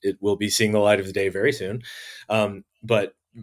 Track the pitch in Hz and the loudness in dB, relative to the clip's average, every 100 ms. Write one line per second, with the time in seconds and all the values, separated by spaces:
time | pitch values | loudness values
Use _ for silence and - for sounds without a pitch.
0 | 98 95 101 98 104 - 107 107 104 101 | -4 -2 -2 0 0 2 2 4 4 4
1 | 95 98 98 95 123 - 95 120 120 - | 2 -2 -2 0 0 0 -6 -6 -10 -16
2 | - - - 110 104 98 - _ 113 110 | -16 -18 -2 0 0 -4 -16 _ 0 0
3 | 98 - _ 117 | 0 -8 _ -20